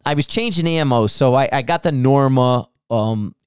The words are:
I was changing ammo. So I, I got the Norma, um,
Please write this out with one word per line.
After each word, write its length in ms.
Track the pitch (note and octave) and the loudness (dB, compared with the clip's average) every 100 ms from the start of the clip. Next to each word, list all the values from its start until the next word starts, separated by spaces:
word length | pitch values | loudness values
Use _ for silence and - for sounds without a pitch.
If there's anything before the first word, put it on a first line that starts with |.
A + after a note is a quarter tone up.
I 120 | C#3 D3 | -4 -4
was 100 | - | -2
changing 420 | A3+ A#3 F3 E3 | -4 -4 -2 -2
ammo. 380 | E3 C#3+ A#2+ G#2+ | 0 0 2 0
So 280 | - C3 B2+ | 0 2 2
I, 120 | C3 | 0
I 100 | C3+ | -2
got 220 | B2 E3 | -2 -2
the 80 | F3 | -2
Norma, 760 | C#3 B2+ C#3 C3+ C3 B2+ B2 - _ - | 0 2 2 2 2 2 0 -4 _ -6
um, 460 | A#2 A2 A2 G2+ - | -4 -2 -4 -6 -10